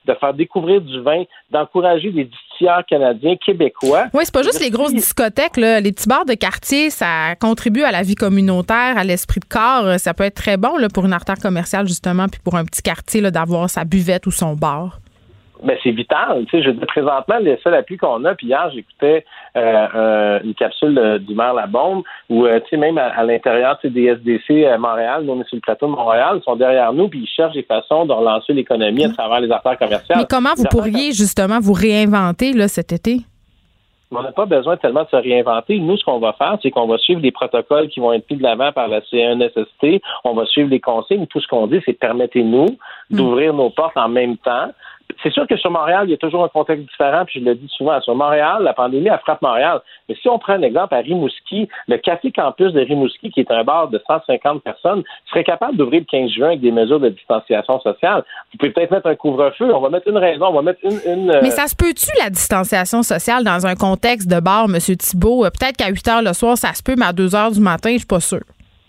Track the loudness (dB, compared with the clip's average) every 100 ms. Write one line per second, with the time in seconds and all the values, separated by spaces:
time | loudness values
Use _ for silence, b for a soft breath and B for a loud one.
0 | -4 -2 -2 -2 -4 -2 0 0 0 -4
1 | -2 -2 -2 B _ -4 -2 0 2 2
2 | 0 -4 -6 -10 -18 -2 2 2 2 2
3 | 2 0 0 0 0 2 0 0 0 2
4 | 2 0 0 0 0 0 -2 0 0 0
5 | -2 0 -2 0 -2 0 2 2 0 -2
6 | 0 0 0 -2 -4 -6 -2 0 0 -2
7 | -2 -2 -2 -2 -2 0 0 0 0 0
8 | -2 0 0 2 2 0 0 0 0 0
9 | 0 -2 -2 -6 -4 0 2 2 2 0
10 | -2 -2 -2 -2 -2 0 0 0 0 0
11 | 0 0 -4 -4 -2 -2 -2 -2 -2 -4
12 | -2 0 -2 -4 -4 -4 -4 -6 -4 -6
13 | -2 0 0 0 -2 -2 -2 -4 0 0
14 | 2 0 -2 -2 -2 -2 -2 -4 -8 -14
15 | -20 _ _ _ _ -8 -4 -2 -2 -2
16 | -2 -2 0 -2 0 0 2 0 -4 -2
17 | 0 0 0 0 2 0 2 0 0 -2
18 | -2 0 -2 -2 -2 -2 -2 -6 -16 _
19 | 2 2 B B B -2 2 2 2 2
20 | 2 2 2 0 -2 -2 -4 0 2 4
21 | 2 0 -2 -2 0 0 -2 0 0 -2
22 | -8 B -2 2 4 4 0 0 2 2
23 | 0 0 0 0 2 2 2 0 -2 2
24 | 2 2 0 -2 2 2 4 2 0 -2
25 | -2 -2 -4 -6 -6 -6 -4 -2 -2 -2
26 | 0 2 2 0 -2 0 2 4 2 2
27 | 0 -2 -6 -2 -2 -2 -4 -4 0 0
28 | 2 2 2 0 0 -2 0 0 0 2
29 | 0 -2 -2 0 0 0 0 0 0 -2
30 | 0 0 2 0 0 0 2 0 0 0
31 | 0 0 0 0 0 0 2 2 2 2
32 | 2 2 0 0 0 2 0 0 -4 -4
33 | -2 -2 -4 _ _ _ _ _ _ _
34 | _ -8 -6 -4 0 0 0 0 0 0
35 | 0 0 2 2 2 0 0 -2 0 0
36 | 0 0 0 0 -2 -2 -2 0 0 0
37 | 0 0 0 0 -2 -2 0 0 0 0
38 | 0 0 -2 -2 0 0 -2 -2 -2 -4
39 | -2 0 0 2 0 -2 -6 _ 2 2
40 | B B -4 -2 0 0 2 0 0 -2
41 | 0 -2 -2 -6 -2 0 2 0 -2 -2
42 | -2 0 0 0 2 4 2 0 B B
43 | -6 0 2 2 0 0 0 0 -2 0
44 | 0 0 0 -2 -2 -2 -4 -10 B B
45 | -16 -8 -4 -2 0 0 0 -2 0 0
46 | 0 -2 -2 0 0 0 -2 -2 -4 -2
47 | 0 0 -2 -4 -2 -2 -4 -6 -2 0
48 | 0 0 2 2 2 2 0 0 -2 0
49 | 0 0 0 -2 0 2 0 -2 B B
50 | -12 -4 0 0 0 0 2 0 0 -2
51 | -2 -2 -2 -6 -8 -6 -6 B -4 -2
52 | -2 -2 -2 -2 -2 0 2 2 0 0
53 | -2 -4 -6 -2 0 0 2 0 0 -2
54 | -2 -2 0 -2 0 -4 -6 -4 -2 -2
55 | B B -6 -2 0 -2 -2 0 2 0
56 | 0 -2 -2 0 0 2 2 2 2 2
57 | 0 -2 -2 -2 0 -2 0 -2 -2 -2
58 | 0 0 B B -20 -4 -2 0 0 0
59 | 0 -2 -2 0 0 2 0 2 0 -2
60 | 0 2 2 2 0 2 0 -2 -4 -4
61 | -4 -2 2 4 4 2 -2 0 0 0
62 | -2 0 0 -2 -2 -2 0 -2 0 0
63 | 0 -2 0 0 0 0 0 0 0 0
64 | 0 0 0 2 2 2 2 0 0 -2
65 | -2 0 2 4 2 0 -4 -2 -4 -2
66 | 0 2 0 0 0 0 -2 -4 -2 0
67 | 0 0 0 2 2 2 2 2 0 -2
68 | 0 -2 -2 -6 -8 _ _ _